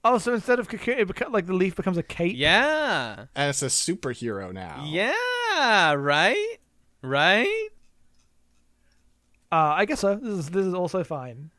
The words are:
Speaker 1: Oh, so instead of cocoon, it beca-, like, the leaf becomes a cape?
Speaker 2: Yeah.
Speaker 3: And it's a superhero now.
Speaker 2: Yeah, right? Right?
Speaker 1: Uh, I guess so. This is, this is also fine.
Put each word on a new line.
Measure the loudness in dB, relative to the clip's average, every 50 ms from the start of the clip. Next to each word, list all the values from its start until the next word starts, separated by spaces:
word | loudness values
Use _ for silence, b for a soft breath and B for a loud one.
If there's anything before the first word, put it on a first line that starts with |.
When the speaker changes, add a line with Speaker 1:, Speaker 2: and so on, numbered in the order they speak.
| 4
Speaker 1:
Oh, | 4 2
so | 4 2 0 -2
instead | -2 2 2 0 0
of | 0
cocoon, | -6 -8 -6 -2 -2 0 0
it | 0
beca-, | -2 -2 -6 -4 0
like, | 0 -2 0
the | 0 0
leaf | 0 0 0 0
becomes | -2 -2 -2 -2
a | -2 -4
cape? | -6 -4 -2 -2 -2 0
Speaker 2:
Yeah. | 2 2 4 6 6 4 4 2 0 0 0 0 -2 -2 -4 -8 -12 -16 -10 _
Speaker 3:
And | -2 0 0
it's | 0 -2
a | -2
superhero | -2 -2 -2 0 -2 -4 -4 -4 -6 -6 -4 -4 -4 -4 -4 -6 -8
now. | -10 -12 -12 -12 -12 -10 -8
Speaker 2:
Yeah, | -4 -2 -2 0 0 0 -2 -2 -2 -4 -2 -2 -2 0 2 2 4 6 6 6 4 4
right? | 2 2 2 4 4 4 4 2 0 -2 -4 -8 _ _ _ _ _ _ _ _ _
Right? | -8 -2 2 4 4 6 6 4 2 0 -2 -4 -6 -8 -12 -20 _ _ _ _ _ _ _ _ _ _ _ _ _ _ _ _ _ _ _ _ _ _ _ _ _ _ _ _ _ _ _ _ _ _
Speaker 1:
Uh, | 2 2 4 4 2
I | 0 0
guess | 0 -2 0
so. | 0 0 0
This | -2 -4 -6 -6 -6
is, | -6 -2
this | -2 -2 0
is | 0 -2
also | -2 -4 -2 -2 -4 -4
fine. | -4 -6 -8 -8 -12 -14 -16 -18 -18 _